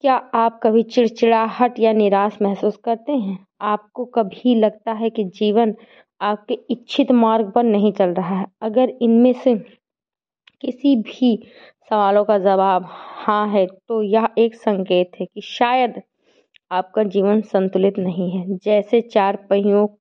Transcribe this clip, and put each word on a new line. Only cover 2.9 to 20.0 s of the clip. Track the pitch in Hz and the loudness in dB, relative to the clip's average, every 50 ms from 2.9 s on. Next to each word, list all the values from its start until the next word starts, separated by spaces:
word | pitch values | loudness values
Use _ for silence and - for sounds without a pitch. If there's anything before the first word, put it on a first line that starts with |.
| 233 233 226 - | -6 -4 -4 -4
हैं? | 294 269 208 190 196 185 - _ _ _ | -4 -4 -4 -4 -8 -10 -14 _ _ _
आपको | 202 214 208 208 214 _ _ - 247 | -4 -4 -4 -4 -6 _ _ -12 -12
कभी | 247 - 240 220 190 190 - - 247 247 | -4 -2 -2 -2 -2 -6 -4 0 0 2
लगता | 226 214 214 208 - _ 226 | 2 2 0 -2 -4 _ -10
है | 226 214 226 226 | -8 -4 -6 -6
कि | 226 226 208 | -4 -4 -6
जीवन | 185 - - 220 214 202 220 233 214 208 - - _ _ - _ _ _ _ | -6 -4 -4 -2 0 2 2 0 0 -2 -6 -16 _ _ -20 _ _ _ _
आपके | 185 208 208 208 _ - 247 | -6 -6 -6 -6 _ -10 -10
इच्छित | - - _ 233 233 _ _ - - 277 - | -10 -6 _ -8 -8 _ _ -4 -4 0 2
मार्ग | 254 240 226 220 220 226 220 196 | 2 2 2 2 2 0 -2 0
पर | 190 240 240 | 0 0 0
नहीं | 233 208 208 202 214 | 2 2 2 2 0
चल | 196 - 196 180 | 2 0 0 0
रहा | 175 180 185 170 196 185 | 0 -4 -4 -4 -4 -6
है? | 196 - _ _ | -6 -8 _ _
अगर | - 220 214 247 254 - 254 - | -10 -4 0 0 0 0 -2 -2
इनमें | 240 233 226 226 240 254 247 | 0 2 4 4 4 4 2
से | 247 - 262 240 202 - - - _ _ _ _ _ _ _ _ _ _ _ _ _ _ _ _ _ | 2 0 0 0 0 -4 -12 -20 _ _ _ _ _ _ _ _ _ _ _ _ _ _ _ _ _
किसी | - 254 247 - - 285 277 | -10 -10 -10 -2 0 2 2
भी | 233 202 - - - 254 247 220 - - - _ - - - _ _ _ _ | 2 0 -6 -6 0 0 0 0 0 -4 -16 _ -20 -20 -20 _ _ _ _
सवालों | 220 214 202 196 196 208 208 | 0 0 2 4 4 2 2
का | 208 214 | 2 0
जवाब | 202 180 202 196 190 190 196 190 180 185 165 | 2 2 2 2 2 2 2 2 0 -2 -6
हाँ | - - - - - - - - 208 208 208 | -18 -20 -20 -20 -18 -6 -4 -2 0 0 -2
है, | 214 202 208 190 | 0 0 0 0
तो | 180 190 _ _ _ 233 220 | 0 -4 _ _ _ -4 -4
यह | 214 202 202 220 220 226 226 | -2 0 0 0 0 0 0
एक | - 233 233 226 | 0 0 0 0
संकेत | - - 220 208 190 190 185 185 180 180 180 - - | -4 -2 -2 -2 -2 -2 0 0 0 0 -2 -4 -12
है | 185 | -14
कि | 180 _ 208 | -12 _ -18
शायद | 196 - - - 254 240 247 262 254 233 - 190 - _ _ _ _ _ _ _ _ _ _ _ _ _ | -16 -16 -4 -2 -2 0 2 0 0 -2 -4 -10 -18 _ _ _ _ _ _ _ _ _ _ _ _ _
आपका | 190 185 185 185 - 214 220 | -6 -6 -6 -4 -2 -2 -2
जीवन | 202 180 196 190 202 208 220 | 0 0 0 0 2 2 0
संतुलित | 208 - - 196 190 190 - 190 185 196 196 | -2 -2 -2 -2 -2 0 0 0 0 0 0
नहीं | 202 185 185 175 175 180 180 | -2 -4 -4 -4 -4 -4 -4
है। | 180 190 175 185 196 | -4 -6 -6 -6 -8
जैसे | 185 _ 208 214 208 202 - - 233 | -6 _ 0 0 0 0 2 0 0
चार | 226 233 - 220 196 196 202 202 - _ | 0 0 0 0 2 2 -2 -4 -4 _
पहियों | 196 202 202 208 202 208 208 208 208 _ | -2 0 2 2 2 2 0 0 _ _